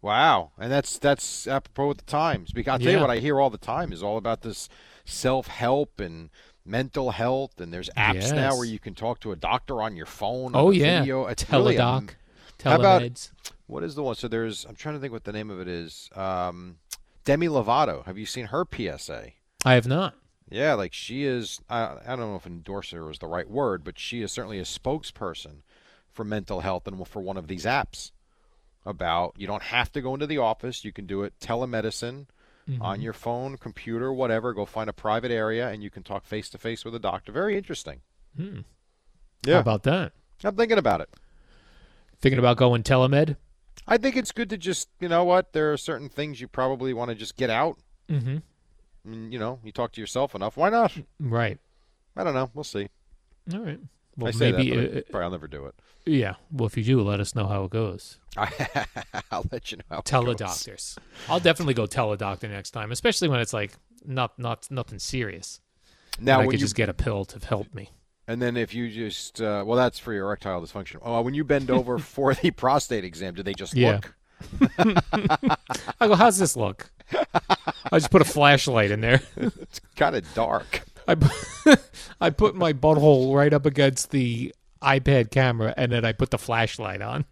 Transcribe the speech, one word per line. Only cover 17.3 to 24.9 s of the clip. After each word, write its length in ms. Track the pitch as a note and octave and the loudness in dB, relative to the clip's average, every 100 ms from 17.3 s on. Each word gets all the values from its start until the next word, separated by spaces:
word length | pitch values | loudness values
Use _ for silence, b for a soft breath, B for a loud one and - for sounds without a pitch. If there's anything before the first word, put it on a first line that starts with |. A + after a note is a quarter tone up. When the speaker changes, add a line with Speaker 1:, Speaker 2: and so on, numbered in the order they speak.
| C#3+ E3+ | 2 2
Speaker 1:
Lovato. 580 | D3 A2 B2+ D3 D2 - | 0 2 2 2 -2 -8
Have 120 | F#2 | -12
you 80 | G#2+ | -10
seen 200 | - A2+ | -10 -6
her 180 | C#3+ F3+ | -6 -6
P 220 | - G2+ | -6 -6
S 200 | C#2+ - | -6 -12
A? 260 | C2 A1+ _ _ _ - | -14 -14 _ _ _ 4
Speaker 2:
I 80 | |
have 120 | B2+ A#2 | 4 4
not. 280 | C#3+ F#3+ - _ _ _ | -2 -2 -8 _ _ _
Speaker 1:
Yeah, 240 | G#2 D3 | -2 0
like, 200 | B2 F#2 | 0 -2
she 300 | - - B2 | -8 -10 -6
is, 380 | C#3+ B2 G#2+ - _ | -4 -4 -6 -12 _
I, 280 | A#2 A2+ - - | -6 -4 -8 -10
I 100 | B2+ | -8
don't 40 | A2+ | -6
know 40 | G2 | -8
if 100 | F2+ | -12
endorser 640 | E2+ E2 G2 F#2+ E2+ D#2+ | -16 -10 -12 -10 -12 -12
is 100 | D2+ | -12
the 80 | E2 | -6
right 220 | E2+ E2+ | -6 -4
word, 340 | A2 B2+ F#2 | -2 -2 -2
but 140 | D2+ - | -8 -14
she 220 | - A#2+ | -10 -8
is 100 | G#2 | -8
certainly 280 | - G2+ G#2 | -8 -8 -8
a 40 | |
spokesperson 1000 | F2 - B2 | -10 -8 -6